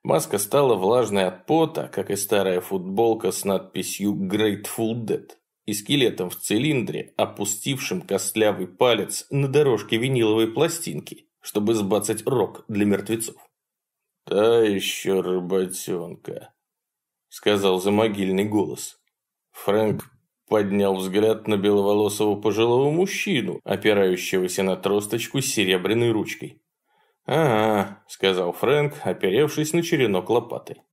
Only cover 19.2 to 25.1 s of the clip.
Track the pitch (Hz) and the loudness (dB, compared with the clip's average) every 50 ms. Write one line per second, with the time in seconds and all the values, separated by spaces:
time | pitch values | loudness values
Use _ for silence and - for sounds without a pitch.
19.2 | _ _ _ _ _ _ _ - - - 101 110 110 107 95 98 - - _ _ | _ _ _ _ _ _ _ -6 -2 0 2 2 2 0 -2 -4 -8 -14 _ _
20.2 | _ _ _ _ _ _ 107 107 101 98 101 101 101 98 95 92 95 95 92 104 | _ _ _ _ _ _ 0 2 2 2 0 2 2 2 0 0 -2 -2 0 2
21.2 | 107 110 110 - - 110 107 98 92 104 101 101 98 101 104 104 104 101 98 - | 2 2 2 0 0 -2 0 2 2 4 4 4 4 4 4 4 2 0 0 0
22.2 | 107 107 101 101 104 110 98 107 113 120 120 127 139 143 151 170 190 190 - - | 0 0 0 0 0 0 2 2 2 4 4 2 2 2 2 0 0 -2 -2 -4
23.2 | - 208 185 127 104 90 82 - _ - 101 95 101 107 104 101 98 92 92 92 | -2 -2 -2 -2 -2 -4 -8 -8 _ -4 -6 0 2 2 4 4 4 2 2 0
24.2 | - - - 95 92 90 - - 95 95 92 - - 98 101 104 104 - | -2 -2 0 0 0 0 -2 -2 0 0 -2 0 0 0 0 0 0 -2